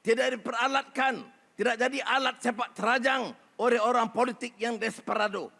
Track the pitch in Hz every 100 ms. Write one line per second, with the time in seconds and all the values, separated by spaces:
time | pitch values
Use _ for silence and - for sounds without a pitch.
0 | - 233 254 254 220 233 247 269 277 -
1 | 269 233 - - _ _ 214 226 247 269
2 | 208 254 262 254 240 220 240 - 214 254
3 | 247 262 208 123 _ _ 233 233 220 247
4 | 226 - 247 233 240 - 226 226 220 220
5 | - 208 208 196 127 _